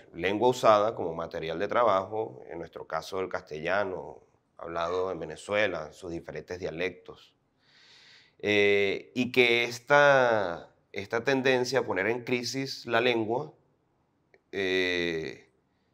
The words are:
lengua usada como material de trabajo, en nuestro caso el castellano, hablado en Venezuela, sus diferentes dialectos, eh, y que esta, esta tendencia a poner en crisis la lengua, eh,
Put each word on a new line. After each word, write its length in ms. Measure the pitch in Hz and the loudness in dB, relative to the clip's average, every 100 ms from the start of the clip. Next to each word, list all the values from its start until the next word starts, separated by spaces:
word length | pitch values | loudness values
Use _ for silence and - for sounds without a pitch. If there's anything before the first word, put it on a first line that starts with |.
| - | -16
lengua 360 | 82 90 104 123 | -4 -2 2 2
usada 460 | 123 120 107 104 113 | 4 6 6 4 -2
como 180 | 90 | -6
material 460 | 82 82 85 80 82 | -6 -8 -8 -6 -4
de 80 | 101 | -2
trabajo, 760 | 113 117 95 95 110 110 - - | 2 4 2 0 -6 -8 -10 -14
en 100 | 82 | -12
nuestro 280 | 82 - - | -12 -14 -8
caso 320 | 80 - 95 | -8 -6 -6
el 100 | 92 | -4
castellano, 920 | 90 - 78 82 98 98 87 73 58 _ _ _ - | -6 -8 -8 -2 0 -2 -6 -10 -16 _ _ _ -16
hablado 540 | 82 85 85 92 92 | -10 -6 -4 -2 -4
en 80 | 87 | -6
Venezuela, 720 | 80 78 - 104 107 90 76 | -10 -12 -4 0 0 -2 -10
sus 200 | - 90 | -12 -10
diferentes 460 | 82 - 76 - 90 | -10 -10 -12 -10 -8
dialectos, 760 | 87 80 90 90 - - - _ _ _ _ _ _ - - - _ - | -8 -4 -6 -6 -20 -20 -20 _ _ _ _ _ _ -20 -20 -20 _ -6
eh, 720 | 104 104 101 101 98 - - | 2 4 6 4 2 -2 -6
y 200 | 120 123 | -4 0
que 320 | 127 120 117 120 | 4 4 4 0
esta, 1080 | 120 - 143 143 135 123 110 90 82 - _ _ | -4 4 6 8 6 6 2 0 -6 -12 _ _
esta 320 | 101 101 117 139 | -12 -6 -4 0
tendencia 540 | 135 131 127 123 127 | 2 4 2 2 0
a 60 | 110 | 0
poner 220 | 95 98 | -2 0
en 160 | 123 | -2
crisis 600 | 120 123 120 131 135 - 120 | -2 -4 -2 -6 -8 -10 -2
la 160 | 117 | 2
lengua, 500 | 123 117 104 120 151 - _ _ _ _ _ _ _ _ _ | 2 2 0 -4 -6 -16 _ _ _ _ _ _ _ _ _
eh, 960 | 98 95 95 90 87 85 80 76 - _ _ _ _ _ | -4 0 2 2 0 -2 -4 -6 -12 _ _ _ _ _